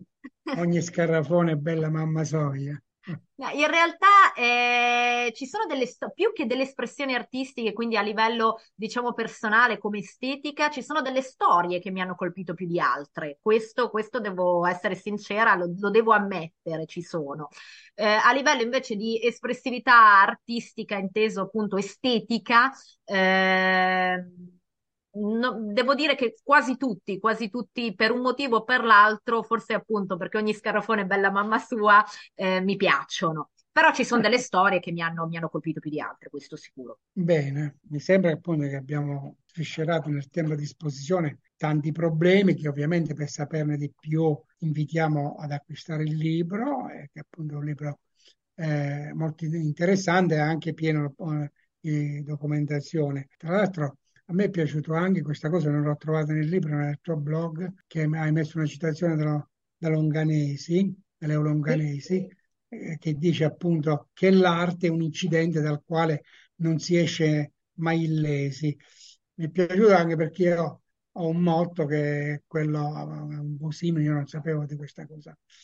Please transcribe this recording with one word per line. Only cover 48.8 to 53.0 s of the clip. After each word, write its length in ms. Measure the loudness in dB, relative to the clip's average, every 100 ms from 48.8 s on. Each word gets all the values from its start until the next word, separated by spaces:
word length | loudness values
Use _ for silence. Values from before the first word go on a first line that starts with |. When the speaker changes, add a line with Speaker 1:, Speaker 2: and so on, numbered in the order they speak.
| -2 -6 -8
Speaker 2:
molto 320 | -6 -6 -4 -6
interessante 880 | -2 -4 0 2 2 2 2 4 2
e 40 |
anche 340 | 2 0 -4
pieno, 400 | -4 -2 0 -2 -6
eh, 340 | -6 -6 -6 -12 _ _
di 440 | -4 -2 -2 -6
documentazione. 1040 | -8 -6 -4 -2 -2 -4 -4 -2